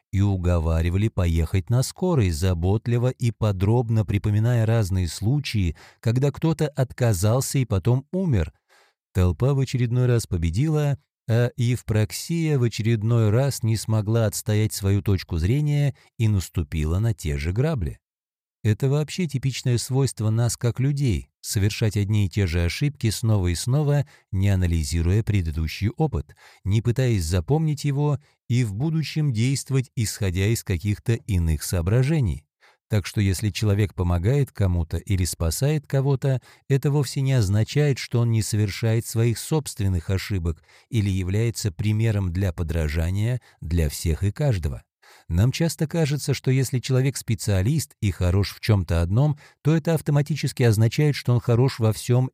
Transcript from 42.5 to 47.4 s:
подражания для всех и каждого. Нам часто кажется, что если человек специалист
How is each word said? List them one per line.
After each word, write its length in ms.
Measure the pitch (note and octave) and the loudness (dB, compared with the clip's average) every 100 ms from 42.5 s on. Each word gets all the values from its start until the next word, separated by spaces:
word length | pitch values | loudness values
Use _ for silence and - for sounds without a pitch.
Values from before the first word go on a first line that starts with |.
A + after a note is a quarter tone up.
подражания 880 | E2+ D#2+ E2 D2+ D#2 E2 G2 A2+ B2 - _ | -2 -2 0 0 0 -2 -2 -2 -4 -8 _
для 300 | D2+ E2+ D2+ | -4 0 0
всех 340 | - E2 D#2 | 0 -2 0
и 80 | G2 | -2
каждого. 520 | - D3 F#2+ D2+ A#1+ - _ _ - - | 0 0 0 -2 -8 -14 _ _ -20 -4
Нам 240 | E2+ B2 | 2 2
часто 360 | - E3 - D#3 | 2 -2 0 -4
кажется, 460 | E3+ D3 C#3+ - | 0 0 0 -2
что 160 | B2+ - | -2 0
если 300 | C3 B2+ B2+ | 0 0 -2
человек 380 | - B2+ C3+ - | 0 0 0 -2
специалист 760 | - A2 | -4 -4